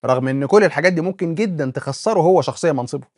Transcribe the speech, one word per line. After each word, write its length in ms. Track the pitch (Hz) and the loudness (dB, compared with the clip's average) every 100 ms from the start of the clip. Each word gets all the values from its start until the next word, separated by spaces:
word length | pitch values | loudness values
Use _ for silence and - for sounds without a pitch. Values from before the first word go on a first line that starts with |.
رغم 240 | 123 127 131 | 0 0 0
إن 180 | 135 139 | -2 4
كل 180 | 202 | 4
الحاجات 280 | 190 - 170 | 4 2 0
دي 80 | 175 | 0
ممكن 340 | 170 185 170 | -4 -4 -6
جدا 360 | 165 214 165 135 | -2 -4 -2 -4
تخسره 500 | 127 139 135 - 208 | -6 -8 -4 -2 2
هو 220 | 160 185 | 4 4
شخصيا 300 | 135 135 170 | 2 -2 -2
منصبه 340 | 139 123 143 123 | -2 -4 -8 -12